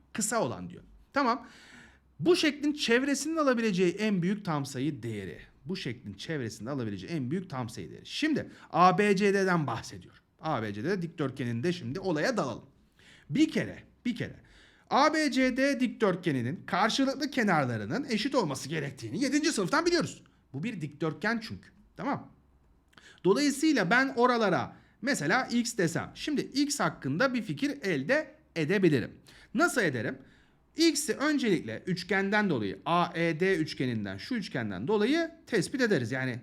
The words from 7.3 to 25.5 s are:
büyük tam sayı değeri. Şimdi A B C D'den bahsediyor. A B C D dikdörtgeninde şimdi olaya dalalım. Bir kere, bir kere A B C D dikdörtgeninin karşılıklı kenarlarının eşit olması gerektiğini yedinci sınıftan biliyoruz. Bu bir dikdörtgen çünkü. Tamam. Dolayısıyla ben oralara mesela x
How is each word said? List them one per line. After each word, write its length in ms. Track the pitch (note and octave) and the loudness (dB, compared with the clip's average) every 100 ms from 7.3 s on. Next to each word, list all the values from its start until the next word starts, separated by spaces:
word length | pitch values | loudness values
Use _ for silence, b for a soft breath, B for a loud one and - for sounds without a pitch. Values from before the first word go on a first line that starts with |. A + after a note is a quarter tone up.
büyük 180 | F3+ F3+ | -4 -6
tam 200 | C3 B2 | -8 -8
sayı 200 | - D#2+ | -10 -12
değeri. 160 | A#1 - | -14 -12
Şimdi 460 | - D#4 B3 - B B | -4 0 0 -4 B B
A 260 | D#3 F3+ F3 | 4 6 6
B 180 | G#3 G3 | 4 4
C 180 | G#3 | 4
D'den 340 | G3 F#3+ F3 C#3 | 2 2 2 0
bahsediyor. 560 | B2 - G2+ F2+ - _ _ | -4 -8 -14 -18 -20 _ _
A 220 | D#3+ C3+ | -4 -2
B 100 | A2 | -4
C 100 | G2+ | -4
D 180 | C3+ G3+ | -4 -2
dikdörtgeninde 720 | E3+ - C#3 A#2+ B2 A#2 E3 | -4 -4 -4 -4 -4 -2 -2
şimdi 260 | F3 A#2 F#3+ | -4 -6 -6
olaya 380 | F#3+ D#3 F#3+ G#3+ | -2 0 0 0
dalalım. 280 | C#3 G2 - _ _ b b b - | -2 -6 -12 _ _ b b b -4
Bir 220 | B3+ D#4 | 2 2
kere, 320 | A3 A2 E2 - _ B3 | 2 -4 -6 -18 _ -6
bir 100 | G#3+ | -4
kere 200 | G2+ - b b b b - | -6 -10 b b b b 0
A 240 | A#3 D4+ | 4 4
B 180 | D#4 D4+ | 4 2
C 260 | B3+ C4 B3 | 2 0 2
D 220 | C#4 C#4 | 0 2
dikdörtgeninin 840 | B3 - G#3 F3+ F3 C3 A#2 E3 - | -2 0 0 2 0 0 -2 -6 -2
karşılıklı 640 | F3+ A3 A3+ C4+ C4+ C#4 | 2 2 2 0 0 -4
kenarlarının 760 | C4+ G#3+ D#3+ C3 A2+ G#2 F#3+ C#4+ | 0 4 4 2 -2 -2 -4 -2
eşit 260 | A3 C4+ C#4+ | -2 0 0
olması 340 | F3 B2+ C3+ | 0 -2 -6
gerektiğini 540 | D#3+ C#3 - A2+ E3 | -6 -6 -8 -8 -4
yedinci 280 | C4 D4 D#4+ | 0 2 2
sınıftan 340 | A#3 F3+ D4 E4+ | 0 0 0 2
biliyoruz. 380 | F4 E3 - b b _ | 2 0 -6 b b _
Bu 100 | C3+ | -8
bir 180 | G#3 G#3+ | -6 -6
dikdörtgen 580 | D3 - D#3+ D3+ G#3 A#3 | -10 -4 -4 -2 -2 -4
çünkü. 260 | - F2+ - - - - | -6 -14 -16 -20 -20 -8
Tamam. 340 | A3 A#3+ - - _ _ _ _ _ B B B | -6 -6 -8 -20 _ _ _ _ _ B B B
Dolayısıyla 640 | F3 A3+ D4 C#4 D#4+ C4+ F3 | 2 4 4 2 4 4 6
ben 240 | A#3 C4+ B3 | 4 4 4
oralara 600 | B3 A#3+ G3+ D3+ G#2+ B B B | 4 4 4 2 0 B B B
mesela 440 | A#3+ C4+ D3 A#3+ | -2 0 2 0
x 320 | B3+ | 2